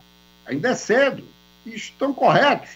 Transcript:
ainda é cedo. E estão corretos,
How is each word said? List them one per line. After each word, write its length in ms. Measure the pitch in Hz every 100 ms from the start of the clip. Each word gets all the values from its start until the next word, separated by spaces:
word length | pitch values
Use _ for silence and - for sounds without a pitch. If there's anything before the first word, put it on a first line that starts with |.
| - _ _ _ -
ainda 240 | 139 233
é 40 |
cedo. 480 | 233 - 233 277 180 - - _ _ 226
E 80 |
estão 400 | 220 - - 277
corretos, 560 | 262 254 240 285 - -